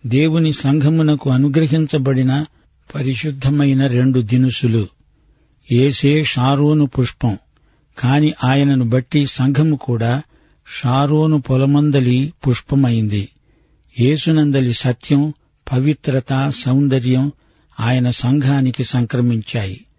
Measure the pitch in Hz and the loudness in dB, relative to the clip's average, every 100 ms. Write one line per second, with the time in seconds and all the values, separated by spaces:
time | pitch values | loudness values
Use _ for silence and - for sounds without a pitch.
0 | 123 123 156 160 160 143 135 147 143 160 | -2 0 0 2 0 0 0 2 2 2
1 | 156 151 139 127 143 143 160 160 156 156 | 2 0 0 2 2 2 2 0 0 -2
2 | 131 131 131 135 156 _ _ _ _ 147 | 0 0 0 0 -4 _ _ _ _ -8
3 | 131 127 156 135 131 143 143 135 135 123 | -6 -4 -6 -4 -2 2 2 2 2 2
4 | 127 127 110 127 131 120 123 113 98 _ | 2 2 0 2 2 0 0 0 -2 _
5 | _ _ _ _ _ _ _ 120 139 139 | _ _ _ _ _ _ _ 2 2 2
6 | 139 151 151 - 127 139 147 151 139 - | 0 2 0 -2 0 2 2 2 0 0
7 | 123 - 120 98 _ _ _ _ _ - | -4 -2 -4 -4 _ _ _ _ _ -4
8 | 123 143 151 151 127 135 143 135 117 127 | 0 2 0 0 0 2 2 2 0 -2
9 | 123 151 139 - 131 139 160 143 - 120 | 0 -2 -2 -2 0 2 0 0 -4 -4
10 | 117 127 - _ _ _ - - 123 131 | -2 -4 -6 _ _ _ -18 -6 -2 0
11 | 143 151 156 151 - 131 135 143 151 139 | 0 2 2 0 0 0 2 2 2 2
12 | 123 123 143 - 135 123 - 139 135 117 | 2 0 -2 -4 -2 -2 -2 0 2 0
13 | 107 104 95 _ _ _ _ _ _ - | 0 -4 -6 _ _ _ _ _ _ -2
14 | 120 151 - 156 147 139 127 117 131 120 | 0 0 0 2 2 0 0 -2 -4 -4
15 | - 143 151 147 _ _ - 127 139 151 | 0 0 0 -6 _ _ -6 -2 0 -2
16 | - 131 - 131 139 139 131 131 143 131 | -2 -4 -2 -4 -4 -4 -2 0 2 0
17 | 120 127 143 - _ _ _ - 113 127 | 0 0 -2 -6 _ _ _ -6 -2 0
18 | 123 120 120 143 135 139 131 120 127 127 | 0 -2 0 0 2 0 0 -2 -4 -2
19 | 120 123 123 113 107 117 98 92 _ | -2 0 0 -2 -4 -6 -6 -10 _